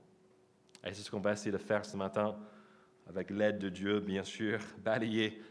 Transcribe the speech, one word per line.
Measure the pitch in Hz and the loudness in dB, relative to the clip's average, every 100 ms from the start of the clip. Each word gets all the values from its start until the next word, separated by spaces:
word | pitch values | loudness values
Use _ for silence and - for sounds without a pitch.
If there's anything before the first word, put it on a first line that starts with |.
| - _ _ _ _ _ _ - | -20 _ _ _ _ _ _ -12
Et | - | -10
c'est | 101 | -10
ce | 104 | -6
qu'on | 107 | -2
va | 101 | 2
essayer | 104 107 | 2 0
de | 98 | -2
faire | - 107 | 2 0
ce | 104 101 | 0 -2
matin, | 98 107 107 - - - - - - _ - | -2 2 2 0 -10 -18 -20 -20 -20 _ -10
avec | 92 90 | -6 -4
l'aide | 101 107 104 | 4 4 4
de | 98 | -2
Dieu, | 90 101 104 | -2 2 2
bien | 101 95 | 2 -2
sûr, | 92 - 107 107 107 | -2 -2 -2 -2 -4
<laughs> | - | -6
balayer | 107 110 113 110 107 110 - | 0 2 2 2 2 0 -16